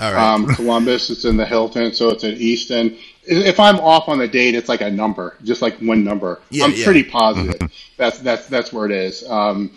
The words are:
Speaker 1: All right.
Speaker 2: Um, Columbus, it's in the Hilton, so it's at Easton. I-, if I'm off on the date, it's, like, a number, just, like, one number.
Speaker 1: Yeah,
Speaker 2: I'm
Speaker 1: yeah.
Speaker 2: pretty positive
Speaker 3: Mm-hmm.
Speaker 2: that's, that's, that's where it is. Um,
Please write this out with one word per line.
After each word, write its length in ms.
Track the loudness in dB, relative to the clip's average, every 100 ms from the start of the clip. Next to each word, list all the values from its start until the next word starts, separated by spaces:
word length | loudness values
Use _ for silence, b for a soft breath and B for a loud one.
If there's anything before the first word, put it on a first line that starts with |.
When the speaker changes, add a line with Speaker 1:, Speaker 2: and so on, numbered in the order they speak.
Speaker 1:
All 120 | -2
right. 200 | 2 4
Speaker 2:
Um, 140 | 2 2
Columbus, 640 | 0 0 0 2 0 -4
it's 160 | -4 0
in 120 | 0
the 80 | 0
Hilton, 480 | 0 0 -2 -4
so 160 | 0 0
it's 140 | 0
at 100 | -4 -2
Easton. 600 | -2 -2 -2 -2 -2 B B B -2
I-, 40 |
if 260 | 0 2 6
I'm 200 | 6 6
off 280 | 4 4 2
on 80 | -2
the 100 | -2
date, 280 | 0 0 0
it's, 140 | -2
like, 100 | -4
a 80 | -4
number, 460 | -2 -4 -4 -12 -8
just, 180 | -6 -2
like, 160 | -4 -4
one 240 | 0 0 0
number. 340 | -2 -6 -8 _
Speaker 1:
Yeah, 160 | 0 0
Speaker 2:
I'm 80 |
Speaker 1:
yeah. 120 | 2 4
Speaker 2:
pretty 180 | 4
positive 520 | 2 2 2 2 -4 -4
Speaker 3:
Mm-hmm. 100 | -6 B B -4
Speaker 2:
that's, 220 | -2 -2
that's, 280 | -4 -4 -4
that's 240 | -4 -4
where 120 | -4 -4
it 60 |
is. 300 | -2 -4 -8 -6
Um, 420 | -2 0 -2 -6